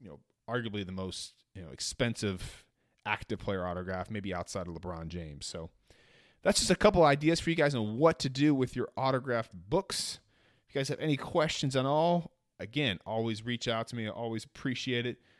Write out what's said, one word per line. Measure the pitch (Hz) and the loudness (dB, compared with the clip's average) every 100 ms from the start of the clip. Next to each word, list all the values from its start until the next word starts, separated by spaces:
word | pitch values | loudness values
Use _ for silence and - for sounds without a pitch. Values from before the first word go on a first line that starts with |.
you | 98 | -20
know, | 73 _ _ - | -20 _ _ -6
arguably | 123 113 104 | -4 -2 -4
the | 92 | -4
most, | 95 95 - - _ _ | -4 -6 -6 -12 _ _
you | - | -16
know, | 80 | -14
expensive | 65 - - 120 - 104 92 - - _ _ _ _ | -8 -6 0 0 0 -2 -4 -8 -14 _ _ _ _
active | 104 104 - 110 | -4 -4 -4 -6
player | - 98 90 | -2 -2 -2
autograph, | 87 90 92 90 | -4 -4 -6 -4
maybe | 107 95 | -6 -4
outside | 87 90 95 87 | -6 -4 -6 -6
of | |
LeBron | 82 90 82 82 | -8 -8 -8 -8
James. | 87 78 73 - | -8 -10 -12 -10
So | 87 82 _ _ - _ - _ _ | -10 -12 _ _ -20 _ -20 _ _
that's | 190 - | 2 2
just | - | 2
a | 180 | 6
couple | 214 180 | 6 8
ideas | 151 143 156 165 | 8 8 4 2
for | 165 | 2
you | 156 | 2
guys | 147 | 4
on | 131 107 113 | 2 0 4
what | 160 156 | 4 4
to | 143 | -2
do | 127 151 | 2 4
with | 135 123 | 4 0
your | 123 - - | -2 -4 -2
autographed | 135 131 127 117 - | 0 0 0 -4 -4
books. | 90 95 170 190 - - - _ _ _ _ _ | -10 -2 -2 0 -6 -6 -10 _ _ _ _ _
If | |
you | 139 | -4
guys | 139 | -2
have | - | -2
any | 156 135 | -2 -2
questions | - 170 156 - 139 | 0 0 2 0 0
on | 131 | 2
all, | 135 151 170 175 165 _ _ - | 2 4 4 2 -2 _ _ -14
again, | 107 143 135 90 | -6 -2 0 -2
always | - 113 113 107 | -4 -2 -2 -2
reach | 113 120 123 | -4 -4 -2
out | 113 113 | -2 -4
to | 120 | -6
me. | 107 | -6
I | |
always | 104 117 113 | -4 -6 -6
appreciate | - - 131 127 131 120 | -8 -6 -4 -2 -2 0
it. | 123 120 _ | -2 -6 _